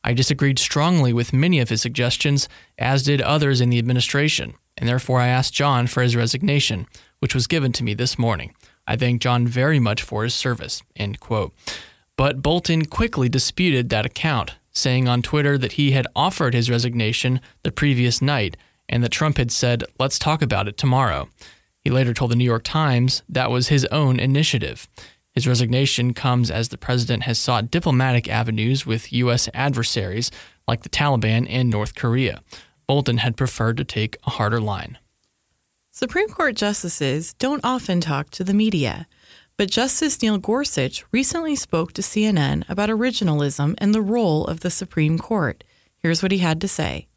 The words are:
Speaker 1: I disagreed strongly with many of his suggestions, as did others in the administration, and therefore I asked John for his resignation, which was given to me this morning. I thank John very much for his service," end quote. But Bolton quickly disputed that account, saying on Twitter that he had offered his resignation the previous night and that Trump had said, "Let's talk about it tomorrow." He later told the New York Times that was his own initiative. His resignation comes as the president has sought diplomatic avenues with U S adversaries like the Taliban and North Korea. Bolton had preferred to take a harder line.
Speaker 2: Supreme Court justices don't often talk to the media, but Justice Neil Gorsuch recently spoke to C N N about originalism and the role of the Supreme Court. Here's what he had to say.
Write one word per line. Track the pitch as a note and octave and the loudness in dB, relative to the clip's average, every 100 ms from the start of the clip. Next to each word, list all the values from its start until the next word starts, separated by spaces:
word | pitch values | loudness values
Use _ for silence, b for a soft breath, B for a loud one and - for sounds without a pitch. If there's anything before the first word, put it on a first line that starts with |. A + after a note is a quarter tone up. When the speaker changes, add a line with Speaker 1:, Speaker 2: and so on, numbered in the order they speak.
| - | 0
Speaker 1:
I | |
disagreed | B2 C3 C#3 C#3 C3 | 0 0 2 2 2
strongly | - D3 D#3+ F3 B2+ | 0 2 2 4 4
with | A#2 A#2+ | 2 0
many | C3 E3+ D#3+ | 2 4 2
of | A#2+ | 2
his | A2 | 0
suggestions, | A#2+ B2 B2 - D3 C#3 - B B - | -2 0 0 0 2 0 -2 B B -4
as | B2 C#3 | 0 2
did | C#3 C#3+ | 2 0
others | - D3+ C#3+ B2+ | 2 2 2 2
in | B2 | 2
the | A#2+ | 2
administration, | A#2 B2 - C#3 D3+ - A#1 - _ - | 2 0 0 0 0 -2 -6 -12 _ -6
and | A#2 | -2
therefore | B2+ - B2+ | -2 0 2
I | B2 | 4
asked | B2+ C3 | 2 0
John | - C#3+ B2+ A#2+ | 0 2 2 0
for | - | 0
his | B2 | 2
resignation, | A#2+ A2+ C3+ F#3+ C#3+ - G#2 - B B B | 2 0 0 0 2 0 -4 -8 B B B
which | C#3 | -2
was | B2+ A#2+ | 0 0
given | E3 C3 | 0 0
to | - A#2 | -2 -4
me | |
this | G#2 B2 - | -2 -4 0
morning. | A#2 F#2+ - _ b b - | 0 -2 -6 _ b b -6
I | A2+ | -2
thank | B2 A#2+ | 0 0
John | B2 A#2+ A#2+ | 2 2 0
very | B2 C#3 D3+ | 0 2 4
much | A2+ A2 | 2 0
for | - A2 A#2 | -4 -4 -2
his | - | -2
service," | C3 A2+ - - _ - | -2 -4 -6 -10 _ -8
end | G#2 E2+ | -8 -8
quote. | - A2 D2+ _ B B B B B - | -4 -4 -4 _ B B B B B 0
But | C3+ C3+ | 0 0
Bolton | C#3+ E3+ - D#3+ | 0 0 2 0
quickly | D3+ - A3+ F#3+ B2 | 0 0 -2 2 2
disputed | C3 - - F3+ C3 B2 | 2 0 2 2 2 2
that | A2 A2 | 0 -2
account, | - D#3+ B2+ - - _ | -2 0 0 -2 -10 _
saying | - C3 B2+ B2+ | -2 0 2 2
on | B2 | 2
Twitter | - D3+ C#3+ C#3+ | 2 0 2 2
that | B2 | 0
he | - C#3+ | 2 2
had | C3+ B2 - | 2 0 0
offered | E3 - C#3 | 0 2 0
his | A#2+ A#2 | 2 2
resignation | A#2+ A#2+ A#2+ A2 A2 B2+ B2+ B B | 2 0 0 0 0 0 0 B B
the | C3 | -6
previous | - D3 B2 B2 - | 0 2 4 2 2
night | C3+ C#3+ G2 - b b - | 0 0 -2 -6 b b -2
and | A#2+ A#2+ | 0 0
that | |
Trump | - D#3 C#3+ | 0 0 2
had | A#2+ | 0
said, | - B2 A#2 - - | 0 0 0 -4 -4
"Let's | C3+ - | -2 0
talk | D#3+ D3+ | 0 0
about | D3+ G2 G2+ | 0 0 -2
it | - | -2
tomorrow." | C3+ B2+ B2 C#2+ - _ B B B _ | 2 2 2 -2 -6 _ B B B _
He | C#3+ | -2
later | B2+ B2 | 2 0
told | A#2 B2 | 0 0
the | A#2+ | 2
New | |
York | B2 A2+ - | 2 0 -2
Times | D#3 D3+ B2 B2+ - - | 0 2 2 2 -2 -4
that | B2+ B2 | -2 0
was | B2 B2+ | 0 2
his | C#3+ - | 2 2
own | D3+ C#3 B2+ | 2 2 2
initiative. | C3+ C#3 D#3 A#2+ D2+ - - B B B _ | 2 2 2 0 -4 -10 -16 B B B _
His | - B2 | -2 0
resignation | A#2+ A#2+ B2+ C3+ - B2 | 2 2 2 2 0 -2
comes | A#2 C3+ B2 A#2 | 0 0 2 0
as | F#2 A2+ | -2 -4
the | - | -6
president | - B2 A#2 A#2 | -2 0 0 -2
has | - A2+ | 0 -2
sought | - A#2+ A#2 | 0 0 0
diplomatic | F3 E3+ B2+ C3 A#2+ - | 0 2 2 4 2 0
avenues | A2 A#2 A2 A2+ C3+ - | -2 0 0 0 0 -2
with | A2+ - | -4 -2
U | A#2+ B2 | 0 2
S | A#2+ - | 0 -2
adversaries | - C#3 A#2+ A#2 A#2+ F#2 G2+ A#2+ B B B - | -2 -2 0 -2 -2 -4 -4 -6 B B B -4
like | A#2 | -4
the | - | -4
Taliban | - D3 B2+ A2 A2 B2+ | -2 2 2 2 0 0
and | B2+ B2 | 0 0
North | G#2+ G#2 - | 0 -4 -4
Korea. | A#2+ B2 A#2+ - _ B B B - | -2 0 -2 -4 _ B B B -2
Bolton | C#3+ C3+ A#2+ | 0 2 0
had | B2 A2+ | 0 -2
preferred | C3 - A2+ A#2 | -4 0 -2 -2
to | |
take | A#2 G#2+ G#2+ - - | -4 -4 -4 -4 -8
a | |
harder | - G#2+ A#2 | -2 0 0
line. | G#2+ F#2+ D2+ - _ _ _ _ _ _ _ _ _ | -2 -4 -8 -16 _ _ _ _ _ _ _ _ _
Speaker 2:
Supreme | - B3+ F4 A4 | -6 -4 0 -2
Court | - D4 A3 | 0 -2 0
justices | G#3 G#3 F3 - C#3 D3 D#3+ - | -2 -2 -4 -2 -2 -2 -4 -4
don't | C4 D4 | -2 0
often | A#3+ B3+ A#3+ F3+ | -2 -2 -2 -2
talk | D#3+ C#3+ D3 | 0 -4 -4
to | - | -6
the | F#3 | 0
media, | G3+ A3 F3+ B2+ - E3 B B B B - | 2 2 0 -2 -4 -12 B B B B -4
but | G3 | -2
Justice | A3+ C4 - D4+ - | 0 0 0 0 0
Neil | A3 G#3 | 0 0
Gorsuch | G3+ A#3+ C#4+ - C3+ - - | 0 0 0 -2 -2 -4 -4
recently | A#3 C4+ E4+ D#4+ C#4+ | -2 0 -2 -2 -4
spoke | - E3 E3+ | -2 -2 -4
to | - | -6
C | - G#3+ G#3+ | -4 0 2
N | F3+ | 2
N | C#3 D3 - | 2 -2 -4
about | F3+ G#3 | -2 -2
originalism | A3 B3+ A#3 F3 D3+ C#3+ C#3 C#3+ - | 0 -2 0 0 0 0 0 -2 0
and | G3+ A3 | 0 2
the | |
role | G3+ A#3+ G3+ D#3 - | 0 0 2 2 0
of | E3 | -4
the | F3+ | -4
Supreme | - F3+ - D3+ E3 | -4 -4 0 0 0
Court. | - A3 C#3+ - - b b _ | -2 -2 0 -4 -18 b b _
Here's | E3 E3 | -2 0
what | F#3+ | 0
he | F#3+ | 2
had | F3 D#3+ | 0 0
to | G3 | -2
say. | - D#3 C2+ - | -2 -4 -6 -12